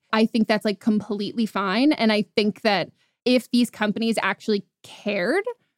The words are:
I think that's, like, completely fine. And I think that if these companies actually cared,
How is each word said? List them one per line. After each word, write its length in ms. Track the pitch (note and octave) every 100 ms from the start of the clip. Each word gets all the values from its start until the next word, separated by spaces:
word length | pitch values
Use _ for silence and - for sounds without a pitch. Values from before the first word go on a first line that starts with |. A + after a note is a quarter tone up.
| -
I 140 | A3 A3+
think 200 | A#3 G#3+
that's, 200 | G#3+ A3
like, 120 | G3
completely 680 | A3+ G#3 - G#3 G3+ A#3+ G#3+
fine. 460 | G3 G3 G#3+ D4
And 200 | - A3
I 140 | G#3+ G#3+ -
think 240 | G#3 -
that 300 | G#3+ F#3+ - _ _ _
if 260 | B3 B3 -
these 200 | A#3+ A#3
companies 480 | - G#3+ G#3 A3+ G#3+
actually 460 | F#3+ G3+ - G#3 - _
cared, 600 | - - G#3 G3 G3 F#4 A#4+ - _